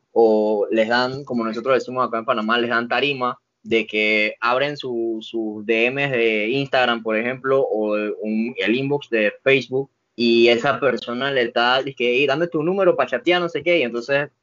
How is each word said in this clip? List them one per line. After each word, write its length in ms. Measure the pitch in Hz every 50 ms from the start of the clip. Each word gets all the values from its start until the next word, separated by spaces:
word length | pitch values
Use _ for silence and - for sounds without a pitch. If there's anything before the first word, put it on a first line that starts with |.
| _ _ -
o 540 | 113 117 110 107 107 107 107 107 104 98 -
les 180 | 110 113 110 110
dan, 360 | 120 120 127 127 131 139 143
como 200 | 139 127 120 113
nosotros 320 | 113 110 117 113 131 135
decimos 300 | 117 - - 123 127 123
acá 120 | 110 117 113
en 80 | 110
Panamá, 320 | 135 127 110 107 107 117 120
les 100 | 120 120
dan 200 | 120 117 120 120
tarima 500 | 120 123 135 143 139 127 123 123 127 - _ _ _ _ -
de 240 | 107 113 110 110
que 480 | 110 107 107 107 107 110 107 107 107 - -
abren 360 | 113 117 123 131 139 147 147
su, 420 | 139 - 131 120 117 117 117 113 110
sus 440 | 110 - - 113 110 107 107 107 104
D 260 | 107 113 113 117 123
Ms 200 | 131 139 143 139
de 380 | 131 117 117 113 113 107 104 110
Instagram, 540 | 127 139 139 135 - 131 123 120 120 117 113
por 140 | 110 110
ejemplo, 440 | 107 117 123 131 123 127 135 135 139
o 340 | 131 - 101 107 107 107 104 107 104 107 95 -
un, 340 | 104 110 110 110 113 113 - 92
el 160 | 95 101 113
inbox 340 | 131 135 139 143 143 - -
de 240 | 117 110 107 104 - - -
Facebook, 440 | 135 139 135 120 - 127 131 135 - _ _ _ _ _
y 320 | - 120 117 117 117 117 117
esa 320 | 117 117 131 143 131 -
persona 500 | 147 127 117 113 - 123 120 123 135 139
le 120 | 139 135 117
está, 380 | 117 - 117 120 123 127 135
dice 140 | 135 143 139
que, 160 | - 123 120
"Ey, 160 | 120 131 147
dame 220 | 131 135 151 175 170
tu 140 | - 156 147
número 320 | 170 190 202 190 180 165
pa' 100 | 139 131
chatear", 340 | - 131 123 - 165 180 180
no 80 | 175 170
sé 140 | 165 147 143
qué, 160 | 175 175 170
y 40 | 127
entonces 480 | 117 110 120 117 139 139 143 147 139 _ _